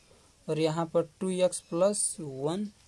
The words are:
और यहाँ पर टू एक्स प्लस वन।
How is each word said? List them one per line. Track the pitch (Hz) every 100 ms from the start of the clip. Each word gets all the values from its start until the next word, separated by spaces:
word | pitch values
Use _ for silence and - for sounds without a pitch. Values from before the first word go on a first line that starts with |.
| _ - _ _ -
और | 156
यहाँ | 160 160 165
पर | 170 165 _
टू | 185
एक्स | 185 180 -
प्लस | - 170 190 208 - -
वन। | 151 131 143 185 208 -